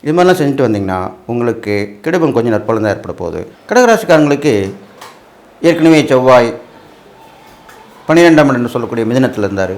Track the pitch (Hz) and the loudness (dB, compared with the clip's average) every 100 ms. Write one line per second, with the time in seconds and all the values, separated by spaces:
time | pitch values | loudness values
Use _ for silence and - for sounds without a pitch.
0 | 143 170 180 180 139 135 123 104 95 92 | -2 0 2 2 0 0 -2 -2 -4 -6
1 | 92 - - 120 120 113 104 104 101 - | -8 -12 -8 -4 -4 -4 -4 -6 -6 -8
2 | 160 175 160 120 117 107 - 113 107 98 | -4 -2 0 0 -2 -2 -2 -2 -2 -4
3 | 90 82 87 82 - - - 226 247 226 | -8 -10 -10 -10 -14 -18 -2 2 4 2
4 | 185 160 147 143 147 107 98 98 - - | 2 2 2 0 0 -2 -4 -10 -20 -20
5 | - - _ _ _ _ 165 165 160 156 | -20 -20 _ _ _ _ -2 2 4 4
6 | 139 131 127 127 117 104 - - - - | 2 2 4 4 2 -4 -16 -20 -20 -20
7 | _ _ - - - - - - - - | _ _ -20 -20 -20 -20 -20 -20 -20 -20
8 | - 160 170 156 143 123 120 123 117 117 | -2 4 6 6 4 0 -4 -6 -6 -4
9 | 113 123 131 107 101 98 92 | -2 0 -2 -2 -4 -4 -4